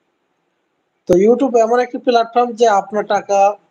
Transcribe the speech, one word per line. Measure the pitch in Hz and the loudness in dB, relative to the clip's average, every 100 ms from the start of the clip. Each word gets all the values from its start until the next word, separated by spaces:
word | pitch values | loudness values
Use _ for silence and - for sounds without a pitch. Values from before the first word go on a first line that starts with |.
| _ _ _ _ _ _ _ _ _ _ - | _ _ _ _ _ _ _ _ _ _ -2
তো | |
YouTube | 180 208 240 269 233 | 2 2 2 0 0
এমন | 220 247 | 0 0
একটি | 247 247 | -2 -6
প্ল্যাটফর্ম | 262 233 226 240 247 | -2 -2 0 -2 -2
যে | 220 233 | 0 0
আপনার | 202 196 214 - | 0 -2 -8 -4
টাকা | 202 185 202 196 208 _ | -6 -2 0 0 0 _